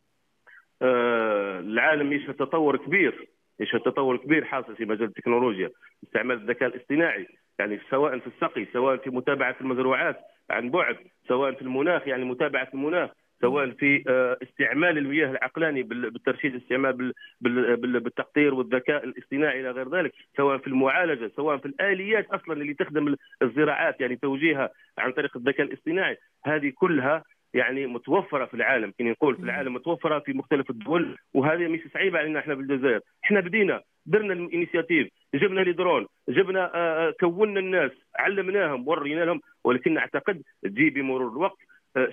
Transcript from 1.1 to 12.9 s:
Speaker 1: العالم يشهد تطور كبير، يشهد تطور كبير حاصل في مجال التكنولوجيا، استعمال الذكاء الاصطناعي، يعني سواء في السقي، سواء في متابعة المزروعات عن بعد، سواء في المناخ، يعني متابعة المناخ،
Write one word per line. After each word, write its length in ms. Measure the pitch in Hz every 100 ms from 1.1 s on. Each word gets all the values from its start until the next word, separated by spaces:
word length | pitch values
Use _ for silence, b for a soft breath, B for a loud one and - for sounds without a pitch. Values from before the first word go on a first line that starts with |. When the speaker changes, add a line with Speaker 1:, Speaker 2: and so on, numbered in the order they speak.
| 117 110 104 101 92
Speaker 1:
العالم 520 | 87 113 135 156 143
يشهد 220 | 143 -
تطور 420 | 131 135 165 151 131
كبير، 520 | - 190 151 - - _ _ _
يشهد 200 | 107 117
تطور 360 | 127 131 135 123
كبير 280 | 143 156
حاصل 320 | - 139 120 107
في 80 |
مجال 240 | 110 107 113
التكنولوجيا، 640 | - - 120 123 98 87 - b b
استعمال 320 | - 113 120 123
الذكاء 320 | 104 120 127
الاصطناعي، 580 | 123 - 143 165 104 92 _ _ -
يعني 220 | - - -
سواء 280 | 131 147 127
في 80 | 123
السقي، 400 | - 165 - 98
سواء 240 | 123 131 127
في 140 | 135
متابعة 460 | 127 127 139 127 127
المزروعات 600 | 131 123 131 135 165 131 - b _
عن 200 | 107 120
بعد، 260 | 165 131 120 - _ -
سواء 240 | 127 139
في 100 | 131
المناخ، 460 | 131 127 151 165 143
يعني 160 | 127
متابعة 440 | 127 127 151 135 131
المناخ، 360 | 135 143